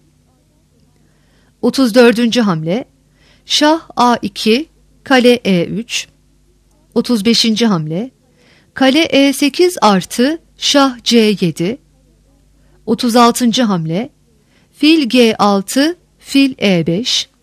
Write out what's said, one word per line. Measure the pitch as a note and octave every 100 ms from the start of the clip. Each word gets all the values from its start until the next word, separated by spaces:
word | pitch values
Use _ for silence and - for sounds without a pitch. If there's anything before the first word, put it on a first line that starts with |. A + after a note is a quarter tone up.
| _ _ _ _ _ _ _ _ _ _ _ _ _ _ _ _
Otuz | A#3+ B3+ B3+
dördüncü | A#3+ A#3+ A3 A#3+ A#3
hamle, | G#3 D#3+ D#3+ G#3+ - _ _ _ _ _ -
şah | - D4+ E4 - -
A | B3 A#3+
iki, | - - A3 A#3+ D#4+ _ _ _
kale | - C4 A#3+ A#3+
E | G3 F3+
üç. | E3 F3+ A#3 - - _ _ _ _ _ _ _ _
Otuz | A#3+ A#3 A#3
beşinci | G#3 A3+ A#3 G#3+ A#3
hamle, | F3 D3+ E3 C4 _ _ _ _ _ _
kale | - C4+ D4
E | E4 C#4 C#4
sekiz | C4+ C#4+ - F4+ -
artı | G#3+ F#3+ - - C4 E4 _ -
şah | - C#4+ C#4 B3
C | - A#3
yedi. | G#3+ G3 E3+ D#3 E3+ C4+ _ _ _ _ _ _ _ _ _ _ -
Otuz | A#3 B3 A#3+
altıncı | A#3+ A#3 B3 B3
hamle, | A3+ F3+ D#3+ E3+ C4+ _ _ _ _ _ _
fil | - D4 E4 B3
G | B3+ A3+ -
altı, | G3+ G3 F#3+ C4 D#4 F4+ _ _
fil | - C#4 C4+ -
E | G3+ F3 D#3+
beş. | E3+ B3+ - - _